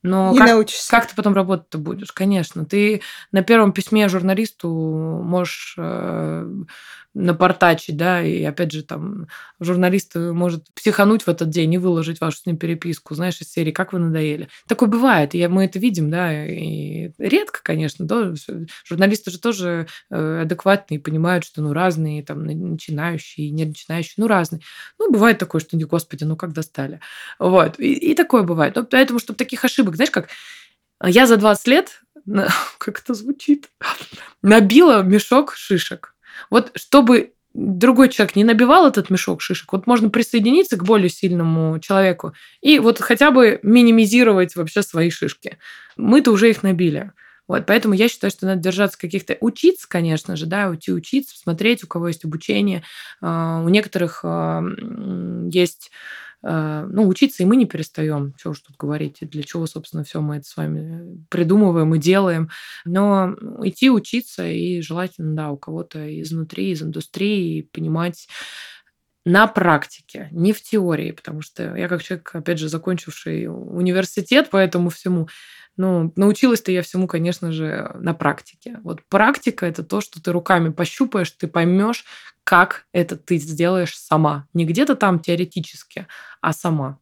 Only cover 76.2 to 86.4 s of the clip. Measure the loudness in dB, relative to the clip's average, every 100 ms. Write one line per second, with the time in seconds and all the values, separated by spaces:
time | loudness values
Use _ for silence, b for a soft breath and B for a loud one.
76.2 | 2 4 2 0 0 -4 -2 -4 -4 -2
77.2 | -4 -4 -6 -6 -6 -8 -10 -8 -6 -2
78.2 | -2 -4 -14 _ -20 -18 -14 -14 _ 2
79.2 | 2 2 -4 -4 -6 -6 -6 -6 -6 -12
80.2 | -4 -4 2 2 2 -2 -6 -2 -2 -2
81.2 | -4 _ -6 0 2 2 0 -4 -10 B
82.2 | B B 2 4 4 -2 _ -2 -2 -6
83.2 | -4 -4 -4 -2 0 0 -2 -8 0 2
84.2 | 2 -2 -6 -4 -2 0 0 2 2 0
85.2 | -2 -4 -4 -8 -12 -16 -18 -16 -16 B
86.2 | B B